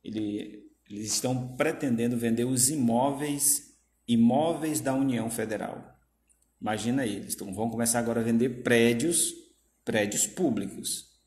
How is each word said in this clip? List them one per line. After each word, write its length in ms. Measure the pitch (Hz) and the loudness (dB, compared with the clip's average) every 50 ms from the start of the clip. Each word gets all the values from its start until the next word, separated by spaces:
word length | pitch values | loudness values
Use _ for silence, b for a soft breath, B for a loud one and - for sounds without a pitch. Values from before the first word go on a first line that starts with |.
| _ | _
Ele, 640 | 131 107 107 107 104 104 104 - - 107 107 - - _ _ _ _ | -8 -6 -6 -4 -4 -4 -6 -8 -10 -14 -18 -20 -20 _ _ _ _
eles 240 | 101 101 110 104 - | -12 -10 -6 -4 -4
estão 420 | - - 123 127 127 127 - - | -2 -2 -2 -2 -2 -4 -8 -4
pretendendo 600 | - 147 156 156 - 151 135 117 113 117 120 123 | -2 -2 -2 0 -2 -2 0 0 0 0 -2 -2
vender 260 | 117 117 117 113 113 120 | 0 0 0 0 0 0
os 260 | 127 131 123 123 131 | 0 2 2 2 2
imóveis, 1040 | 160 147 123 117 113 120 131 143 139 135 151 147 143 143 - - - - - - - _ _ _ _ _ _ | 2 2 2 2 2 2 2 0 -2 -2 -4 -4 -2 0 2 0 0 0 -4 -12 -20 _ _ _ _ _ _
imóveis 760 | - 120 113 117 120 127 143 156 170 165 147 156 156 151 127 | 2 4 6 6 6 6 4 2 0 0 -2 -2 -2 -2 -2
da 120 | 123 135 131 | -2 0 0
União 360 | 135 135 135 123 113 113 113 | 2 2 0 0 -2 -2 -4
Federal. 680 | - - 110 107 107 101 92 - - - - - - _ _ _ _ _ _ _ _ _ _ _ _ _ | -4 -4 -4 -4 -4 -6 -6 -8 -8 -12 -14 -18 -20 _ _ _ _ _ _ _ _ _ _ _ _ _
Imagina 440 | - 107 107 104 101 117 123 139 131 | -4 -2 -2 -2 0 0 0 0 0
aí, 120 | 107 101 | -2 -4
eles 200 | 98 95 95 - | -4 -6 -8 -8
tão, 180 | - - 101 95 | -8 -8 -8 -4
vão 160 | 101 113 117 | -4 -2 -2
começar 300 | 113 113 117 113 - 120 | 0 0 0 2 2 0
agora 200 | 117 117 117 117 | 0 0 0 0
a 40 | 113 | 2
vender 400 | 120 113 113 120 131 123 - - | 2 4 4 2 2 0 -2 2
prédios, 680 | 120 120 117 117 117 120 117 139 170 175 - - - - - - _ _ _ _ _ _ _ _ | 4 6 6 6 6 4 4 2 2 2 2 0 0 -4 -10 -20 _ _ _ _ _ _ _ _
prédios 420 | - 107 110 104 104 - - - | 0 2 2 0 2 0 -2 -2
públicos. 800 | - - - 185 147 110 98 98 95 - - - - - - - _ _ _ _ | -2 0 0 0 0 0 -2 -4 -6 -10 -10 -8 -8 -8 -8 -10 _ _ _ _